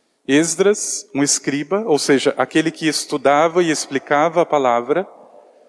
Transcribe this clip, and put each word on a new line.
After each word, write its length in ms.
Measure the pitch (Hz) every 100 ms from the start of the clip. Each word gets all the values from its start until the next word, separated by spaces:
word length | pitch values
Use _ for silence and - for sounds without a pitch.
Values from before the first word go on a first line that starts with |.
| _ _ -
Esdras, 840 | 139 170 - 190 208 - - - 135
um 80 |
escriba, 600 | 139 - - 139 147 196 226
ou 120 | 143
seja, 360 | - 139 139 -
aquele 360 | 131 160 160
que 160 | 156 160
estudava 760 | 143 - 147 131 143 165 165
e 60 | 170
explicava 720 | 151 - 139 - 147 165 165
a 40 | 160
palavra, 640 | 151 131 120 120 156 196 - - - - _